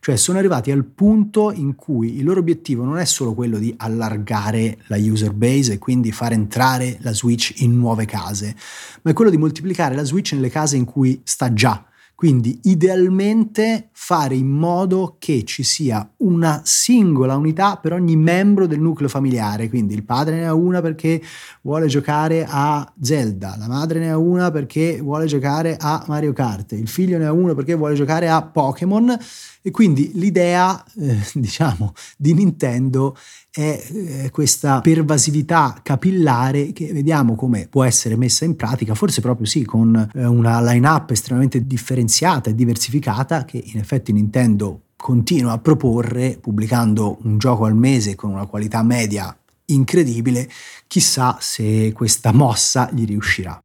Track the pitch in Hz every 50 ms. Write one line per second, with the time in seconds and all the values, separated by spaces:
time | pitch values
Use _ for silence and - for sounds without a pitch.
0 | - - 139 110 - - 180 190 196 196 175 127 - 135 139 139 131 - - -
1 | 190 208 214 220 208 208 - 214 208 214 208 190 147 139 135 - - - 147 117
2 | 113 117 117 139 135 160 190 190 175 165 165 160 - - 135 117 123 131 151 175
3 | 175 - - - 135 117 107 117 123 117 113 104 110 113 117 - 113 113 110 113
4 | 113 110 110 107 104 101 113 104 101 107 110 113 110 113 107 - - - 107 101
5 | 107 110 110 107 107 107 101 104 117 120 131 139 135 120 104 98 - - 127 127
6 | 120 113 101 - 120 117 113 110 107 101 - 117 123 131 131 127 127 127 120 101
7 | 110 120 110 101 - 120 117 117 - - - - 131 120 120 123 120 117 113 110
8 | 110 107 - 101 90 90 101 101 104 104 107 - - - - - - - - -
9 | _ 160 156 - 233 214 180 151 156 156 147 - 151 190 180 - 170 143 127 139
10 | 147 135 151 190 202 - 151 139 131 123 - 156 156 139 143 135 123 117 - 143
11 | 135 131 131 127 _ - - - 135 123 117 107 123 127 107 - - _ _ _
12 | _ _ _ - - 165 135 123 113 117 139 - - 190 185 160 165 185 185 185
13 | 180 185 185 190 196 202 220 226 220 214 - - 214 226 226 220 226 _ _ -
14 | - - 180 165 147 131 131 131 131 135 139 147 160 170 175 180 196 190 185 185
15 | 190 170 - _ - - 156 120 - - - - 131 - - - 160 131 113 107
16 | 104 - _ _ 262 190 175 165 165 160 156 151 - - - - - - 247 247
17 | 208 180 156 131 131 131 135 139 147 156 156 160 190 202 196 196 - 160 170 180
18 | 180 165 165 156 156 160 170 185 196 202 208 190 190 170 151 147 156 165 156 151
19 | 147 135 - 139 135 135 127 120 107 104 107 107 113 110 107 127 110 98 104 104
20 | 104 - 120 127 151 156 156 165 165 165 160 160 170 180 180 180 165 165 160 160
21 | - 160 165 160 160 - - - - - - _ _ 135 147 156 165 151 127 143
22 | 143 - 147 151 156 160 165 165 160 - - 139 143 147 151 147 139 - _ -
23 | 147 120 156 147 123 107 101 92 101 95 95 107 107 117 123 139 151 160 165 165
24 | 165 165 160 160 165 175 180 180 180 180 160 156 139 - - 151 160 165 160 113
25 | 151 139 143 156 160 156 147 139 131 143 139 156 165 165 156 147 156 147 156 160
26 | - - 151 151 156 151 131 - 135 117 104 95 98 _ 117 104 110 110 - -
27 | 185 185 180 170 160 151 151 170 185 175 160 139 135 135 170 160 151 151 151 143
28 | 143 135 156 165 175 165 160 160 156 156 _ 160 143 131 135 - 175 185 196 214
29 | 233 247 247 233 - - - - - - - _ _ 196 - - 226 190 147 131
30 | 143 - - 180 170 202 170 185 175 175 175 180 180 185 190 185 - _ _ 226
31 | 156 139 120 104 101 - - 151 123 104 - - 160 147 101 87 110 98 - -
32 | - - - _ 143 147 165 156 202 180 - - - 131 120 123 131 131 127 131
33 | 135 139 135 - - - - - _ _ _ 156 151 151 147 - - 123 147 214
34 | 190 165 135 135 135 131 - - 151 131 - - - 147 135 131 - 165 160 160
35 | 160 147 156 143 - 160 143 156 147 156 185 165 151 131 117 - _ - 143 -
36 | - 185 190 185 165 151 127 117 123 131 135 143 143 - - - 165 151 156 147
37 | 139 156 165 147 131 117 113 104 - 127 120 101 92 - - 139 131 127 113 -
38 | - 117 110 113 127 120 - - 160 160 135 - - 110 120 117 110 107 107 107
39 | - 196 - - 107 120 123 113 113 107 - 160 127 - - 113 113 113 113 113
40 | 110 107 - 139 123 120 120 120 113 117 117 117 120 120 120 120 123 143 160 147
41 | 156 - 131 107 - - 127 123 135 127 - 127 113 135 131 117 - - 131 127
42 | 120 107 - - - 180 180 135 - 110 110 110 123 117 117 - - - 117 147
43 | 139 127 98 113 135 - 165 156 131 - - 123 - - 107 110 104 - 147 131
44 | - - 107 104 104 104 104 131 127 117 107 101 104 101 76 - _ _ _ _
45 | - - 127 120 113 - 180 147 123 120 113 110 - - 156 156 143 127 113 120
46 | 117 110 117 123 127 131 117 - - - 104 104 107 107 120 120 117 110 107 107
47 | 107 104 - - 113 113 107 107 104 135 123 107 113 110 107 110 120 135 139 123
48 | 104 104 98 90 - 107 98 95 101 104 - 104 107 107 110 113 113 117 123 120
49 | 113 104 101 101 92 92 - _ _ _ _ _ _ - 151 135 131 - - 175
50 | 165 131 117 117 117 131 123 123 131 127 - - - - - - _ _ - 185
51 | 170 - - 139 127 127 123 - - - - - 113 107 110 110 110 110 110 -
52 | 117 107 - - - 120 104 127 147 123 110 - - - - 135 123 120 - 131
53 | 113 107 104 101 - - - - 95 87 78 -